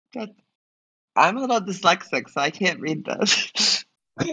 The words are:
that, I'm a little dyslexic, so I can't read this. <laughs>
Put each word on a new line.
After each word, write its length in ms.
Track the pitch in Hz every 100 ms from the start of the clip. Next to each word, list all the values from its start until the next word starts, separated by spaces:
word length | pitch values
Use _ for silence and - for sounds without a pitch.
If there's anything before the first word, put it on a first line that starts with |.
| _
that, 160 | 240 208 _ _ _ _ _ _ _ _
I'm 220 | - 165 240
a 40 |
little 200 | 254 226
dyslexic, 720 | 190 190 175 185 - 135 -
so 100 | 143
I 100 | 143
can't 300 | - 185 160
read 240 | 156 156
this. 800 | - - 208 - - - - - -
<laughs> 60 | _ _ - 339